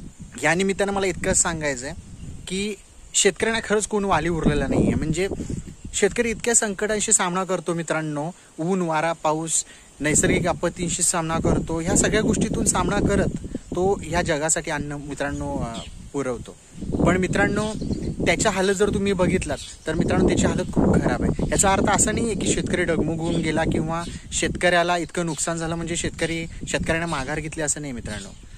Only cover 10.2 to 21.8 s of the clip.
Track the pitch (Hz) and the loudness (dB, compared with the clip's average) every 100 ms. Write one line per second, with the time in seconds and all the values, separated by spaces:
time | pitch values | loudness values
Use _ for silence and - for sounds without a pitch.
10.2 | 185 180 170 147 175 170 175 - 170 180 | 4 4 2 0 -2 -2 -4 0 0 0
11.2 | 160 165 165 151 - 165 165 208 208 208 | 0 0 2 2 0 -2 0 2 4 2
12.2 | 220 208 - - 202 196 180 202 202 202 | 2 2 0 0 0 2 2 2 2 2
13.2 | 165 - - - - - 190 196 151 170 | 0 -2 -8 -10 -6 -2 0 0 -2 -2
14.2 | 165 151 156 170 160 147 143 147 143 139 | 0 0 0 -2 -2 -4 -6 -8 -8 -6
15.2 | 143 143 143 139 120 113 - - - 143 | -4 -4 -4 -4 -4 -6 -10 -12 -8 -4
16.2 | 131 117 113 90 - - - - - 180 | -4 -4 -8 -16 -18 -10 -4 2 4 4
17.2 | 180 196 202 202 214 208 214 - - - | 2 2 2 2 -2 -2 -4 -4 -4 -2
18.2 | - 170 220 190 190 190 202 202 196 190 | 0 2 2 2 2 2 2 2 0 2
19.2 | 180 185 151 131 - - - 160 175 180 | 2 2 0 -6 -8 -10 -4 0 2 4
20.2 | 180 - 180 - 180 - - - 151 123 | 4 4 2 2 0 2 4 4 2 0
21.2 | 165 - - 151 196 196 | 0 0 0 2 4 4